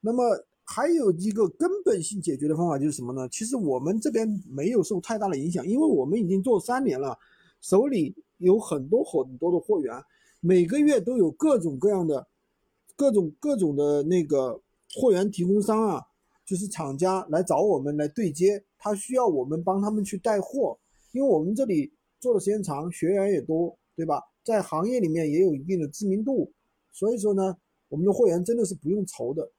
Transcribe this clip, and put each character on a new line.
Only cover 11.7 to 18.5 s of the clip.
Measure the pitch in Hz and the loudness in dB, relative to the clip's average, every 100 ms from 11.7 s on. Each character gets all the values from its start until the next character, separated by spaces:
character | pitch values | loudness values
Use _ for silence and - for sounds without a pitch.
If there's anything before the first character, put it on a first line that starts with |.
| 135 | 0
各 | 196 | 0
样 | 202 165 | 2 0
的、 | 139 - _ _ _ _ _ _ | -2 -6 _ _ _ _ _ _
各 | - 277 | 0 2
种， | 208 165 - | 4 0 -4
各 | 294 269 | -4 0
种 | 175 | 0
的 | 143 147 147 | 2 2 2
那 | 147 180 | 2 0
个 | 151 143 131 117 _ _ _ | 2 0 0 -6 _ _ _
货 | - 254 | 0 4
源 | 180 202 | 4 2
提 | 196 | -2
供 | 175 208 | 2 2
商 | 208 220 | 2 2
啊， | 220 147 - _ _ _ | 0 -2 -8 _ _ _
就 | - 185 | -8 -6
是 | 202 | -6
厂 | - 151 139 | -6 -6 0
家 | 185 190 185 | 0 0 0
来 | 156 | -2
找 | 185 147 | 0 2
我 | 202 165 | 2 2
们 | 139 147 | 0 -2
来 | 151 | -4
对 | - 202 | -2 -4
接， | 143 185 | 2 0